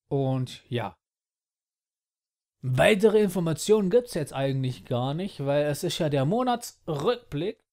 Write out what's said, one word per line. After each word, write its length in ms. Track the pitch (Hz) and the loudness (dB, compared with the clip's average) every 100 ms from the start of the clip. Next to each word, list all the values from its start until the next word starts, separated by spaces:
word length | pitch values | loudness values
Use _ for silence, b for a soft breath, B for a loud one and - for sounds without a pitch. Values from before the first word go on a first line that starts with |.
| - | -6
Und 540 | 139 131 131 127 - - | -2 0 -2 -4 -10 -8
ja. 260 | 120 101 - _ _ _ _ _ _ _ _ _ _ _ _ _ _ _ _ | -8 -8 -12 _ _ _ _ _ _ _ _ _ _ _ _ _ _ _ _
Weitere 600 | 131 127 160 214 214 214 | -4 4 4 6 4 4
Informationen 680 | 208 190 165 156 - 214 185 | 2 0 -2 -2 2 4 4
gibt's 240 | 233 247 | 2 0
jetzt 200 | 175 143 | -6 -6
eigentlich 520 | 135 139 135 127 123 - | -2 -2 0 -2 -6 -4
gar 300 | 120 131 139 | -4 -2 -4
nicht, 280 | 196 - 139 | -8 -6 -2
weil 180 | 143 | 0
es 200 | 147 139 | 0 -2
ist 140 | 170 - | -4 -2
ja 120 | 156 | 0
der 160 | 139 135 | 0 0
Monatsrückblick. 1400 | 226 254 240 - - - 147 175 240 - 143 180 - _ | 0 0 -2 -6 -14 -8 -4 -2 -2 -4 -6 -6 -8 _